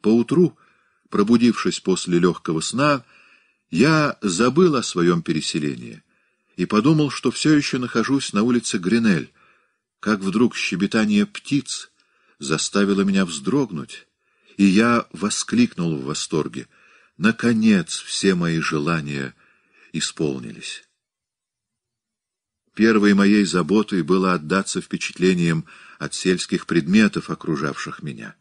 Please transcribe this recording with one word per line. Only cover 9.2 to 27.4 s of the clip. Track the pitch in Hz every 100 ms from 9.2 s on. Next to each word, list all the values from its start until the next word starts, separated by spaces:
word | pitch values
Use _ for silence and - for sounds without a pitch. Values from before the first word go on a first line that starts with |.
| 62 _ _ _ _ _ _ _
как | - 104
вдруг | 95 101 123 -
щебетание | - 87 98 113 107 104 101
птиц | - - 143 - - - _ _ _ _ _
заставило | 69 76 - 101 101 98
меня | 98 95 90
вздрогнуть, | 78 101 139 131 82 64 - _ _ _ _ _ -
и |
я | 101 92 117 117 -
воскликнул | 82 101 - - 110 120 - 85 73
в | 65
восторге: | 76 - 78 64 - - _ _ _ _ -
«Наконец | 98 113 120 113 110 101 82 -
все | - - 98 90
мои | 85 82
желания | - 78 73 82 71 69 67 _ _ _ _ _ _
исполнились!» | 80 - - 78 65 60 55 - - _ _ _ _ _ _ _ _ _ _ _ _ _ _ _ _ _ _ _
Первой | - 110 110 101 98
моей | 101 104
заботой | 95 90 78 104 104 95
было | 76 92 92
отдаться | 90 76 95 98 95
впечатлениям | - 90 - - 90 90 85 80 - - - -
от | 73
сельских | - 92 90 - 90 -
предметов, | 85 76 104 104 82 -
окружавших | 80